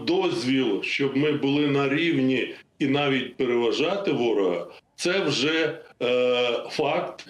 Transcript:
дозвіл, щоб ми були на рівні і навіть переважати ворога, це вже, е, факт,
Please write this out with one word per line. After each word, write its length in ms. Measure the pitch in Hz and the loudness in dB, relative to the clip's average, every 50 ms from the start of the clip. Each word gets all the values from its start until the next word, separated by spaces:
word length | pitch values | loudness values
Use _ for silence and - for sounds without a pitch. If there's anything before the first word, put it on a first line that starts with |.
| 113 131 | 0 0
дозвіл, 760 | 170 190 185 170 143 113 117 127 135 135 127 113 101 95 - | 0 2 2 0 0 -2 0 0 0 2 2 2 0 0 -2
щоб 340 | - - - 139 135 - 135 | -2 -2 0 0 0 0 0
ми 140 | 147 151 | 0 0
були 360 | 147 143 135 139 143 147 147 147 | 0 0 0 0 2 2 2 2
на 220 | 139 139 139 135 | 2 2 2 0
рівні 640 | 135 156 170 170 156 135 131 131 131 120 107 - - - - _ _ - | 0 0 0 0 2 2 2 2 2 0 -2 -4 -6 -12 -18 _ _ -4
і 80 | 156 127 | -2 0
навіть 480 | 135 143 143 139 135 127 117 - - | 2 2 2 0 0 0 -2 -4 -4
переважати 760 | - 135 120 120 120 120 113 101 107 147 170 196 202 - - | -2 0 0 2 2 2 2 2 2 0 0 0 -2 -2 -2
ворога, 560 | 143 120 120 117 104 101 95 90 87 87 85 - - - - _ _ | 0 0 2 2 2 2 2 2 0 -2 -4 -8 -14 -20 -20 _ _
це 240 | - - 175 185 196 | -6 -2 -2 0 0
вже, 600 | 175 151 - - 127 156 160 160 160 147 - - - - - - 131 | 0 0 -2 0 0 0 0 0 0 -2 -2 -6 -12 -18 -8 -4 -2
е, 600 | 120 123 123 123 123 123 123 123 123 95 - - - | 0 2 2 2 2 2 2 2 0 -2 -2 -4 -6
факт, 580 | - - 147 147 156 180 - - - - - - | -4 -2 0 0 0 -2 -2 -4 -8 -12 -18 -12